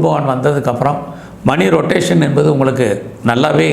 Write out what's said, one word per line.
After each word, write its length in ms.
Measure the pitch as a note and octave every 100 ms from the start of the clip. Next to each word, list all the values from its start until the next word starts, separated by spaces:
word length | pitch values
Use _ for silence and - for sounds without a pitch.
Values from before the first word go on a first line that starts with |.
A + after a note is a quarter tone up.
பகவான் 260 | D#3+ D3+ C3+
வந்ததுக்கப்புறம் 680 | B2+ C#3+ C#3+ B2+ B2 C3+ D3 - - - - -
மணி 160 | D3+ F#3+ D#3+
ரொட்டேஷன் 480 | D3+ F3+ - F3 D3
என்பது 220 | C#3+ D3+
உங்களுக்கு 340 | C#3+ C3+ C3 A2+ G2 - - A#2+
நல்லாவே 380 | A#2 D3+ D3 D#3+